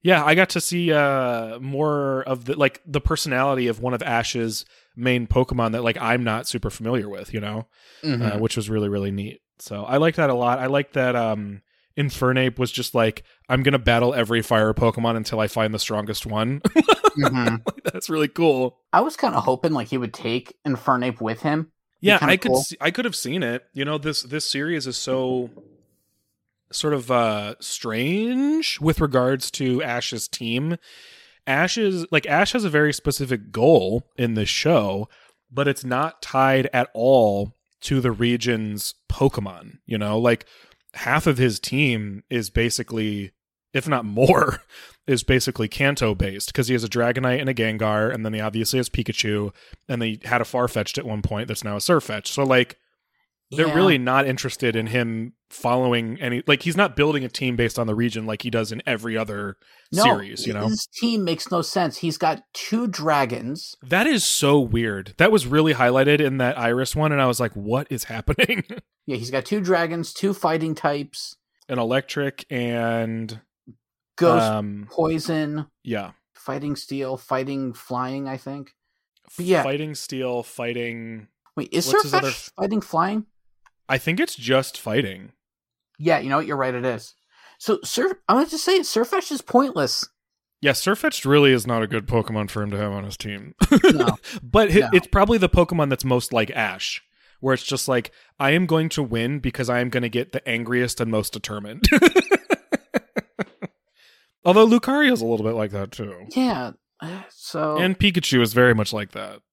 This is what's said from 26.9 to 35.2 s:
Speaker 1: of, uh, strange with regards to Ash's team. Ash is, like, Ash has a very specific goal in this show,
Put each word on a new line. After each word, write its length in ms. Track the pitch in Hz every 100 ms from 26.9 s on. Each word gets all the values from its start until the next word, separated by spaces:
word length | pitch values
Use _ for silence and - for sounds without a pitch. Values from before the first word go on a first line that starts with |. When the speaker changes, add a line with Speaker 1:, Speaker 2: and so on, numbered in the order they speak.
Speaker 1:
of, 160 | 143 120
uh, 460 | 123 113 104 104 -
strange 1200 | - - 117 110 135 190 226 254 285 320 311 -
with 180 | 151 156
regards 480 | 151 131 127 135 -
to 300 | - 131 123
Ash's 460 | 147 120 - 113 -
team. 500 | - 117 120 151 170 - - - - _ _ -
Ash 320 | 135 180 233
is, 280 | 208 185 165
like, 140 | 156 -
Ash 240 | 147 196
has 120 | 254 202
a 40 |
very 220 | 147 151
specific 580 | 143 - - 135 120 104
goal 520 | 110 131 151 92 117 - -
in 160 | 120
this 160 | 110 101
show, 580 | - 156 151 101 98 - _